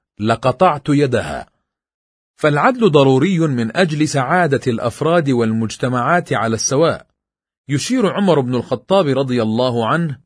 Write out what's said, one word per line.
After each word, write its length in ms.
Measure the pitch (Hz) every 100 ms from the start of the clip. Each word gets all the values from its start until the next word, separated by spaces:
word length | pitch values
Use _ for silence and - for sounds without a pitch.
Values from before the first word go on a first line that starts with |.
| _ -
لقطعت 680 | 110 117 131 127 185 147 -
يدها". 580 | 143 135 113 76 71 - _ _ _ _ _ _ _ _ -
فالعدل 540 | 156 147 226 254 208
ضروري 480 | 147 135 131 180 175
من 380 | 160 120 110 -
أجل 320 | 180 151 151
سعادة 520 | 143 127 180 160 127 127
الأفراد 640 | 113 117 - 151 175 139
والمجتمعات 1000 | 123 113 110 110 - 131 123 127 175 170
على 220 | 123 113
السواء. 520 | 110 - 135 160 101 - _ _ _ _ _ -
يشير 380 | 139 - 262 190
عمر 340 | 156 196 147
بن 140 | 123
الخطاب 520 | 127 - 123 - 196 151
رضي 360 | 131 135 123
الله 460 | 110 113 127 117 113
عنه 300 | 160 165 131